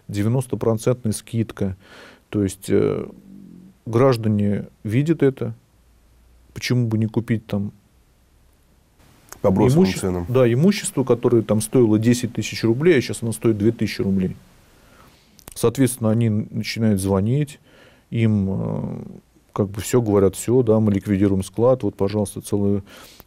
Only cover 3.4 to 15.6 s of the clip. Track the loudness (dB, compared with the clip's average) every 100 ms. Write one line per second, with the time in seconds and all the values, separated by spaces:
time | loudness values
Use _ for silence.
3.4 | -20 -20 -20 _ -2 2 2 2 0 0
4.4 | 0 -2 -6 _ -4 -2 0 0 0 0
5.4 | -6 -10 _ _ _ _ _ _ _ _
6.4 | _ -10 -2 -2 0 -2 -2 -4 -2 -4
7.4 | -4 -6 -6 -10 _ _ _ _ _ _
8.4 | _ _ _ _ _ _ _ _ _ -4
9.4 | 0 2 4 4 2 0 -4 -4 0 2
10.4 | 4 4 2 2 -2 -2 0 0 4 2
11.4 | 2 -2 0 2 4 4 2 2 -2 -6
12.4 | -8 -2 -2 2 2 2 0 -6 -6 -2
13.4 | 0 2 0 0 -4 -2 -2 0 -2 -6
14.4 | -16 _ _ _ _ -20 -20 _ _ _
15.4 | -20 -4